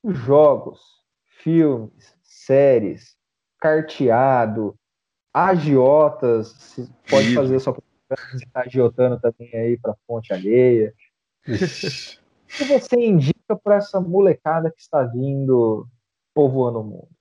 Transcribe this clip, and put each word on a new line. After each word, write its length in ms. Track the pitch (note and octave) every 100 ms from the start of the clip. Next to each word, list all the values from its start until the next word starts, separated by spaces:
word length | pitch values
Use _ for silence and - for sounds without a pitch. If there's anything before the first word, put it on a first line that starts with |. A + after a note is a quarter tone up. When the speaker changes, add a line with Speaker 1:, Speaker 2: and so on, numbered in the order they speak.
| A3+
Speaker 1:
Jogos, 720 | D3+ A#2 C#3+ D3+ B2 - - _ _ _ _ _ _
filmes, 760 | D#3+ E3 D#3 B2 A2 _ _ _
séries, 920 | _ _ - C3+ C#3 B2 G2 - _ _ _ _ _ _
carteado, 1160 | D#3+ D#3 D#3 - C3 A2+ C3+ B2+ A2 G#2+ G#2 - _ _ _ _ _
agiotas, 1160 | C#3 F3+ F3+ D3+ C3+ B2+ D3 D3+ D3+ B2+ A2+ G#2+
se 380 | _ - - A#2+ _ -
pode 180 | C#3 A#2+
Speaker 2:
Livro. 120 | B2
Speaker 1:
fazer 160 | C3+ C3
sua 140 | C3
propaganda, 640 | B2 _ _ _ C3 - C3
você 60 | -
tá 100 | C3
agiotando 580 | B2 B2+ A#2+ A#2 B2+ A#2+
também 300 | A#2+ - A#2+
aí 240 | A2+ A#2 A#2+
pra 180 | A#2 G#2 -
fonte 240 | A#2 A2+
alheia. 600 | F#2 F#2+ A#2+ B2+ A#2 G#2+ _ _ _ _ _ -
Speaker 3:
Ixi. 720 | A2 F#3 - - C3 - -
Speaker 1:
O 360 | _ _ _ -
que 60 | C4+
você 300 | C4+ - A#3+
indica 580 | A#3 F3+ C3+ - - G#3+
pra 140 | G3+ G3+
essa 220 | G3+ F#3+
molecada 720 | F3+ F#3 F#3+ D#3 D#3 E3 D#3+
que 100 | -
está 220 | _ D3+
vindo 840 | B2 A#2+ C3+ C#3 C3+ B2+ A2+ A2 - _ _ _ _ -
povoando 460 | C#3 C3 B2 A#2
o 20 |
mundo? 240 | G#2+ F2 _ _